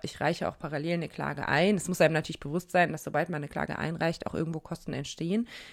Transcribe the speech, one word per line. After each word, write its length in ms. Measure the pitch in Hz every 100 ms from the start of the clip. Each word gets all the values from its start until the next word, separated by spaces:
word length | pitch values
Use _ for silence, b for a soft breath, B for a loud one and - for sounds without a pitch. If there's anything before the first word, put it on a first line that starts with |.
ich 180 | - -
reiche 260 | 156 - -
auch 120 | -
parallel 340 | 151 147 160
eine 140 | 170 147
Klage 400 | - 143 139 -
ein. 280 | 139 190 196
Es 120 | -
muss 140 | 180
einem 120 | 160
natürlich 260 | 160 160 165
bewusst 320 | 143 165 -
sein, 200 | 180 165
dass 120 | 156
sobald 260 | - 147 175
man 80 | 151
eine 100 | 143
Klage 320 | - - -
einreicht, 480 | - 165 165 175 -
auch 80 | -
irgendwo 240 | 160 160
Kosten 340 | - 165 -
entstehen. 540 | 135 143 - 165 214 233 B B